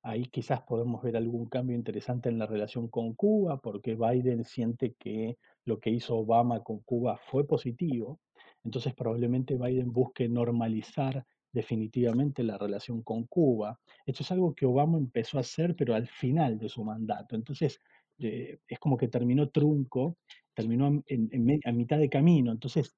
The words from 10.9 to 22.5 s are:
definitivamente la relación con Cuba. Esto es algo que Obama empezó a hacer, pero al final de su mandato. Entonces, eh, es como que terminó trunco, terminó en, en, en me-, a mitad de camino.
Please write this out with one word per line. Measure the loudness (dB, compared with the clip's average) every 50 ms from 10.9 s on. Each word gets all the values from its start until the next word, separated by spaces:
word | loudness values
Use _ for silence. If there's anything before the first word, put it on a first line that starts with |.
| -4 -2 -2 -2 -2 -4 -8 _ _ _ _ _
definitivamente | -6 -6 -4 -2 -2 -2 -2 -2 0 0 0 2 2 2 2 0 0 -2 -2
la | -2 -2
relación | -2 -4 -4 -4 -6 -6 -6 -8 -8
con | -6 -6 -6 -6 -6
Cuba. | -2 2 4 4 6 4 2 0 -6 -6 _ _ _ -20 _ _
Esto | -8 -6 -6 -4
es | -2
algo | 0 2 2 0 2
que | 2 2
Obama | 4 4 4 4 4 2
empezó | 2 0 0 _ -4 -2 -2 -2
a | -4
hacer, | -4 -2 -2 -2 0 0 0
pero | 0 0 2 2
al | 0 0
final | -4 -6 -4 0 2 2 2 2 2 0 -2
de | -6 -8
su | -6 -6 -6
mandato. | -6 -4 -4 -4 -4 -4 -6 -6 _ -6
Entonces, | -6 -6 -6 -4 -2 -2 -2 -2 _ _ _ _ _ _ _ _ _
eh, | -6 -4 -4 -4 -8 -10 -12 -18 _
es | -14 -14 -4
como | 0 0 2
que | 2 0
terminó | 0 0 0 2 2 2 2 2 2
trunco, | 2 2 4 4 4 2 0 -2 -2 -2 -2 -2 -4 _ _ _ -20 -20 _ _ _
terminó | -4 -2 0 2 2 4
en, | 4 2 0 0
en, | -2 -2 0 0 0
en | 0 2 2
me-, | 4 2 2 0
a | 0
mitad | 0 0 0 2 2
de | 2 2 4
camino. | 4 6 6 8 8 6 6 2